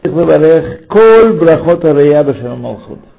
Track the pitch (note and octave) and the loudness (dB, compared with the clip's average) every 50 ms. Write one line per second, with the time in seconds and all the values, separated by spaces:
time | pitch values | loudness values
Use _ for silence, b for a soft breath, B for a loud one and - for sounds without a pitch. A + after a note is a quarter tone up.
0 | _ - B2+ D#3 E3+ D#3+ D#3 D3+ D3+ D#3+ E3 D#3+ - - - - - _ - G#3 | _ -6 -4 -4 -2 0 0 2 2 2 2 0 0 -4 -12 -16 -16 _ 0 2
1 | A3 A3+ A3 A3+ A3+ A3+ G3+ E3 E3+ E3 D#3+ D3+ - D#3+ F3 E3+ - D#3+ D3 C#3+ | 4 4 6 4 4 2 2 0 2 0 0 0 0 -2 -4 -2 0 -2 0 2
2 | C#3+ D3 D3 D3 D3 C#3 C3+ - A#2+ B2 A#2+ B2 A#2+ A#2+ A2+ G2+ - - - - | 2 2 2 0 0 -2 -4 -6 -8 -14 -12 -12 -12 -14 -14 -14 -16 -20 -20 -20
3 | C#2 _ _ | -20 _ _